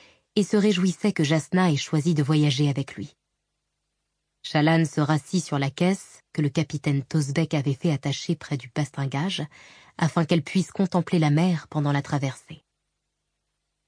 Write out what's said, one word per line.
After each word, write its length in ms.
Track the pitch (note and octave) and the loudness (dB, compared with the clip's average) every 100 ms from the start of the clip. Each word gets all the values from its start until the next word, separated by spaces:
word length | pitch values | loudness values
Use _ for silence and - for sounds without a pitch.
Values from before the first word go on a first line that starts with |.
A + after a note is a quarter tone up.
| - _ _ - | -20 _ _ -2
et 80 | |
se 140 | G3 G#3+ | 0 2
réjouissait 560 | G#3 F3+ F#3 - G#3 | 4 2 0 0 -2
que 100 | - | 0
Jasna 480 | C#3+ D#3+ - F#3 F#3 | 2 0 0 2 2
ait 60 | C#3+ | 2
choisi 380 | - D#3+ D3+ D3+ | 0 0 2 2
de 80 | |
voyager 440 | C#3+ D#3 D3 C3 D3 | 2 2 2 2 0
avec 280 | C3 C3 - | 0 -6 -10
lui. 200 | - _ _ _ _ _ _ _ _ _ _ _ _ _ | -14 _ _ _ _ _ _ _ _ _ _ _ _ _
Chalanne 420 | - D#3 D3+ E3 D#3+ | -4 2 4 4 2
se 160 | - | 0
rassit 420 | D3 D3+ - F#3 | 0 0 -2 -4
sur 160 | - C#3+ | -2 -2
la 100 | C#3 | -2
caisse 520 | - F3 G3 - - _ | 0 0 0 -6 -20 _
que 80 | - | -2
le 80 | D3 | 0
capitaine 540 | E3 D3+ D3+ D3+ C#3 | 0 -2 -4 -2 -2
Tosbek 500 | C3+ D#3+ C#3 C#3+ D#3+ | -2 -2 -2 -2 -2
avait 200 | D3+ C3+ | -2 -2
fait 180 | C3+ E3+ | -2 -2
attacher 440 | C#3+ C#3+ C3+ - E3+ | -2 -4 -4 -4 -6
près 220 | - C#3 | -6 -8
du 120 | B2 - | -6 -6
bastingage, 680 | D3 - C3+ C3+ F3+ F3+ D3+ - - - - - | -4 -4 -6 -4 -4 -6 -8 -14 -20 -20 -20 -4
afin 280 | E3 - E3 | 0 0 2
qu'elle 180 | E3+ | 0
puisse 280 | - F#3+ E3+ | 0 -2 -2
contempler 480 | - F#3+ F#3 E3 F3+ | -2 0 0 0 2
la 100 | D3+ | 4
mer 380 | D3 F3+ E3 - | 4 2 0 -4
pendant 240 | D3+ C#3+ | -4 0
la 100 | C#3+ | -2
traversée. 640 | C#3+ C#3+ C3+ - - - _ _ _ _ _ _ _ _ _ _ _ _ | -2 -2 -4 -8 -16 -20 _ _ _ _ _ _ _ _ _ _ _ _